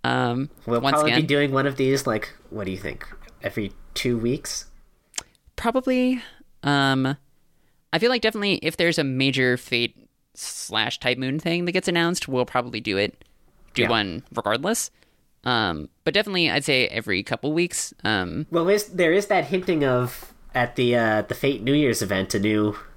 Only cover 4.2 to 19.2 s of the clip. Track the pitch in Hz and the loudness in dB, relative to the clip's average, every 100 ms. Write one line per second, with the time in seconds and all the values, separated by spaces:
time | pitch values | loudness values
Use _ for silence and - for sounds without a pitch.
4.2 | 117 135 - - - - - _ _ - | 0 -2 -6 -10 -10 -20 -20 _ _ -14
5.2 | - _ - - 240 254 254 254 254 254 | -14 _ -18 -2 0 2 2 2 2 0
6.2 | - - - - 143 143 135 131 131 139 | -6 -20 -20 -6 2 4 4 4 0 -2
7.2 | _ _ _ _ _ _ _ 160 233 247 | _ _ _ _ _ _ _ 0 2 2
8.2 | 220 214 202 185 156 - 170 165 139 131 | 0 0 0 0 -2 2 2 2 0 2
9.2 | 135 131 127 123 - 120 117 - - _ | 2 4 2 2 0 -2 -2 -6 -20 _
10.2 | _ - - - - 110 110 - 127 127 | _ -14 -12 -12 -4 -2 -2 -2 -2 0
11.2 | 131 147 170 170 175 185 180 175 170 180 | -2 -2 -2 -2 0 0 0 0 0 -2
12.2 | - 131 123 127 120 110 110 98 104 - | -2 -2 0 -2 -2 -6 -2 0 0 -4
13.2 | - _ _ _ - - 110 113 101 85 | -20 _ _ _ -8 0 2 2 0 -6
14.2 | - - 104 113 170 226 - _ _ _ | -8 -4 0 0 0 -2 -4 _ _ _
15.2 | _ _ 127 120 101 78 76 _ - 196 | _ _ -2 0 0 -4 -10 _ 0 0
16.2 | 208 190 160 139 139 131 120 113 110 92 | 0 0 2 0 2 2 2 -2 -2 -4
17.2 | 107 117 139 156 175 - - - - 107 | -2 -4 -2 0 -2 -4 -8 -6 0 0
18.2 | 90 87 156 165 170 208 208 185 170 185 | 0 -4 -2 0 2 2 0 0 2 2